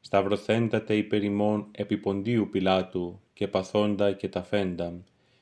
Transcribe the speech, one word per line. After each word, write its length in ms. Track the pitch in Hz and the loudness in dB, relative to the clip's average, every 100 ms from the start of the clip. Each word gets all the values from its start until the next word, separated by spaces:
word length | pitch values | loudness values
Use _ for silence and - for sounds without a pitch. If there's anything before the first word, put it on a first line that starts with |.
σταυρωθέντα 800 | - 98 98 101 - 110 117 113 | 0 0 2 -2 2 2 2 0
τε 140 | 107 107 | 0 0
υπερ 260 | 107 104 | 2 0
ημών 440 | 104 101 104 104 101 | 0 0 2 0 -4
επί 240 | - 104 104 | -8 -4 -2
Ποντίου 520 | - 98 98 120 101 | -2 -2 0 0 2
Πιλάτου 720 | 98 95 95 90 92 87 92 _ | 0 2 2 2 -4 -6 -8 _
και 160 | - 98 | -8 -2
παθόντα 640 | 95 95 107 104 98 101 | -2 0 0 0 2 0
και 160 | 98 98 | 0 -4
ταφέντα, 680 | - - 104 95 87 87 87 90 _ _ _ | -6 -2 -2 -2 -4 -6 -8 -18 _ _ _